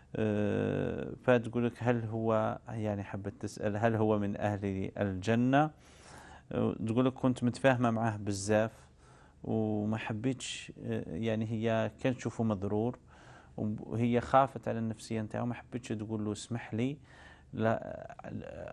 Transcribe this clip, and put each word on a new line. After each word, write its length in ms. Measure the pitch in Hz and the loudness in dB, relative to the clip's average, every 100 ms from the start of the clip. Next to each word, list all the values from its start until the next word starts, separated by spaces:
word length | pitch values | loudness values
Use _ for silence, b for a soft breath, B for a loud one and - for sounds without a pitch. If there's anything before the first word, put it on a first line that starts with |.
| B - | B -2
آه، 960 | 107 104 104 101 101 98 92 90 - - | 0 2 2 2 2 0 0 -2 -6 -4
فتقول 420 | - 123 113 117 120 | 4 4 4 0 0
لك: 80 | - | 0
"هل 260 | 120 120 113 | 0 2 0
هو"، 520 | 113 113 110 110 - - | -2 2 2 2 -2 -6
يعني 340 | 117 107 101 | -4 -2 -2
حبت 300 | 98 101 101 - | -4 -6 -6 -6
تسأل: 360 | 104 - 104 104 | -10 -4 -2 2
"هل 180 | 117 110 | 2 4
هو 240 | 110 107 | 4 4
من 180 | 101 101 | 2 0
أهل 540 | 104 104 101 95 95 - | 0 0 -2 -2 -4 -2
الجنة؟" 720 | 101 92 98 117 123 139 156 - B B B B B B - | -2 -2 0 2 4 4 2 -2 B B B B B B -6
آه، 240 | - 110 - 110 | -2 0 0 0
تقول 180 | 113 131 | 2 2
لك: 80 | |
"كنت 300 | 127 131 123 | 2 0 2
متفاهمة 480 | 123 117 139 123 123 | 0 2 4 4 2
معاه 260 | 113 113 104 | 2 0 0
بزاف 540 | 101 98 101 107 110 - - - B B B - | -4 -4 2 4 4 -2 -20 -20 B B B -14
وما 540 | - 110 110 107 104 110 | -2 0 0 0 0 -2
حبيتش"، 760 | - 107 123 131 - - - - 98 | -4 -4 -2 -4 -6 -10 -12 -12 -6
آه، 180 | 110 - | -4 -4
يعني 380 | 80 113 110 110 | -4 0 0 0
هي 400 | 113 113 113 113 - | 0 2 2 0 0
كانت 140 | 131 123 | -2 0
تشوفه 260 | 120 - | -4 0
مضرور 540 | 113 101 101 104 117 123 - B B B B - | 0 2 0 0 0 -4 -14 B B B B -6
وهي 640 | 107 107 - 110 120 120 | -4 -4 -4 0 2 2
خافت 460 | 117 135 135 120 - | 6 6 6 2 -4
على 120 | 113 | -2
النفسية 420 | 113 107 - 113 | -2 -4 -4 -4
نتاعو، 240 | 107 113 120 | -2 -4 -4
ما 80 | |
حبيتش 340 | 117 - 123 - | -6 -8 -10 -6
تقول 380 | 110 107 110 104 | -6 -4 -4 -2
له: 60 | |
"اسمح 420 | 101 - 117 - | -4 -6 -8 -4
لي". 240 | 110 127 151 B B B B B | -2 -2 -4 B B B B B
لا، 600 | - 110 113 - - - - - 107 - 82 87 | 0 2 2 -2 -12 -12 -12 -10 -10 -10 -12 -12